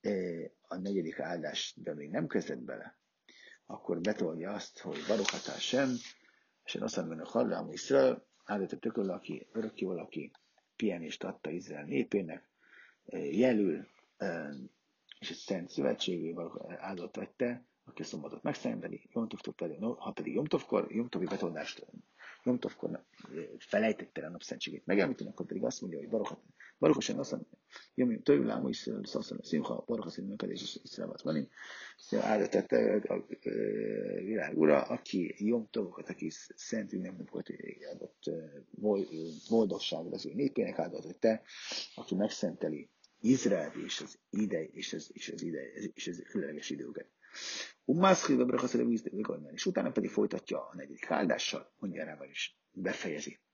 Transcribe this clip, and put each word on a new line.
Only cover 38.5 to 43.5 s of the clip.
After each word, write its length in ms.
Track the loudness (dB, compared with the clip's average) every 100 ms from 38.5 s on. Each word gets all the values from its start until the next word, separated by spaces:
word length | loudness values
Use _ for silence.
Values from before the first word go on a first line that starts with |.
| -16 -18
bol-, 380 | -2 2 2 2
ö, 160 | -4 -8 -10 4
boldogságot 640 | 4 6 2 -2 -4 -4
az 120 | -6
ő 80 | -6
népének 460 | 0 0 2 0 0
áldott, 240 | -2 -4
hogy 140 | -10 4
te, 240 | 4 4 -2 -12 -8 -6 -8
aki 200 | -10 -2
megszenteli 760 | 2 2 2 -2 0 -2 -2 -8 _ _ _
Izraelt 560 | 4 6 6